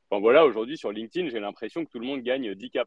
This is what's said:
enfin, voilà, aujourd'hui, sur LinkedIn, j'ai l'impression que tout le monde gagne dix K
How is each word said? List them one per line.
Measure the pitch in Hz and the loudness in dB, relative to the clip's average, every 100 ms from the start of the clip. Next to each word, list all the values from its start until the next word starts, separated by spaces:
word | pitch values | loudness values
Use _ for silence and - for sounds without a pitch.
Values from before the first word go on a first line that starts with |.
| _ | _
enfin, | 101 | 2
voilà, | 107 139 156 | 6 8 6
aujourd'hui, | 110 117 156 | 4 -4 -6
sur | 117 | -8
LinkedIn, | 107 113 170 170 | -8 -8 -6 -4
j'ai | 117 | -4
l'impression | 101 - 107 170 | -8 -8 -10 -8
que | 151 | -8
tout | 120 | -8
le | 123 | -8
monde | 139 | -6
gagne | 120 131 117 | -4 -2 -4
dix | 98 123 | -8 -6
K | 135 | -6